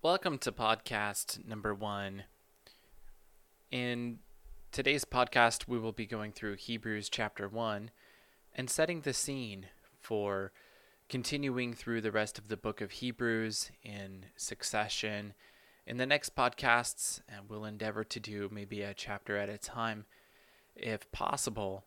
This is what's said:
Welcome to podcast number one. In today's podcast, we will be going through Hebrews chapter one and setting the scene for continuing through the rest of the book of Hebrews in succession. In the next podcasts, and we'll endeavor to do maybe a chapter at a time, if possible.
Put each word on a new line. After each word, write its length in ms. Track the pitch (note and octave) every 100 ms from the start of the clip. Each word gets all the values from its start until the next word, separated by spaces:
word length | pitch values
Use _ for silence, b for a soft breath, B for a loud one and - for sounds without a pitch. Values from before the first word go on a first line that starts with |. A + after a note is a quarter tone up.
Welcome 380 | D#3+ F#3 F#3 C#3+
to 140 | -
podcast 920 | G2+ A2 A2+ - A2 G#2 G2+ - G2+
number 300 | G#2 A2 G#2
one. 480 | G2 G#2 G2+ G2 G2 G2 _ _ _ b b b b b - - - - _ _
In 480 | B2+ B2 A#2+ A#2+ A#2 - - - - -
today's 340 | - C3 D3
podcast, 640 | - B2+ B2 C3 A#2 - -
we 100 | A#2+
will 140 | A2+
be 160 | G#2+ G#2+
going 240 | A2+ G#2+
through 240 | G2+ G#2+
Hebrews 540 | G2 - A#2 A2+ G#2+ G2+
chapter 400 | - G#2+ - G2+
one 420 | A2+ A2+ G#2 A2+ b b b b b b
and 160 | - C3
setting 300 | - D#3+ E3+
the 120 | D3
scene 540 | B2 - C#3 A#2 G2 F#2 - - _
for 520 | - G#2+ G#2 G2 G2 B B B B B _
continuing 640 | B2+ A#2+ D3 C#3 B2+ B2
through 260 | A2+ - A#2
the 100 | A2
rest 260 | G#2 G#2+ -
of 80 | G#2+
the 100 | G#2+
book 240 | A2 G#2
of 120 | G2+
Hebrews 800 | - B2 A2+ A#2+ A2+ A2 G#2 - -
in 440 | A2 G2+ G2 F#2+ F#2 -
succession. 1000 | - - - A2 G#2+ - G#2+ G#2 G#2 - B B B B
In 120 | - A#2+
the 100 | C3
next 300 | C#3+ - -
podcasts, 840 | B2+ - C3+ A#2 A#2 - - - -
and 200 | G2+ G2+
we'll 160 | G#2+
endeavor 400 | G#2+ G#2+ A2 G#2
to 160 | A2 A2+
do 280 | G#2+ G#2 G2+
maybe 300 | G#2 G2+ G#2
a 120 | G2+
chapter 420 | G2 - G2+ - G2+
at 120 | G2+
a 100 | G#2
time, 460 | - A#2+ A2+ G#2+ G#2 b b b b b b -
if 340 | - G#2+ -
possible. 720 | - - - - A2 G2+ G2